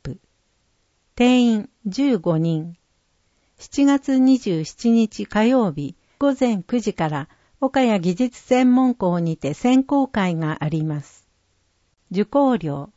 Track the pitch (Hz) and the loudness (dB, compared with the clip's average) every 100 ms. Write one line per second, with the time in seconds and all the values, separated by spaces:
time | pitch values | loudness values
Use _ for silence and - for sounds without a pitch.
0 | 147 185 _ _ _ _ _ _ _ _ | -16 -16 _ _ _ _ _ _ _ _
1 | _ - 247 254 240 214 - _ 208 185 | _ 0 4 4 4 0 -4 _ -8 -2
2 | 277 220 175 160 165 160 165 170 _ _ | 0 0 0 0 0 -2 -6 -14 _ _
3 | _ _ _ _ _ _ - - 277 277 | _ _ _ _ _ _ -8 0 2 2
4 | 277 262 262 262 214 160 156 - 233 233 | 0 2 4 2 0 -4 -6 -4 0 2
5 | 220 - 208 208 226 254 208 147 139 - | 0 -4 -4 0 2 2 0 -4 -10 -12
6 | _ - 285 269 247 208 - 240 208 - | _ -2 -2 0 0 -2 -4 -4 -4 -4
7 | 160 151 - _ _ _ 269 269 247 208 | -4 -4 -10 _ _ _ -2 0 2 0
8 | 170 175 254 - - 254 254 247 254 240 | 0 -2 -4 -4 -2 2 4 4 2 0
9 | 185 175 165 160 139 151 247 262 262 285 | -2 -2 -2 -4 -6 -2 2 2 2 0
10 | 262 220 185 160 156 156 151 160 156 151 | 0 -2 -2 -2 -4 -4 -4 -4 -4 -6
11 | - _ _ _ _ _ _ _ _ _ | -10 _ _ _ _ _ _ _ _ _
12 | - 185 202 285 277 233 160 139 143 | -6 -4 0 2 2 0 -2 -8 -10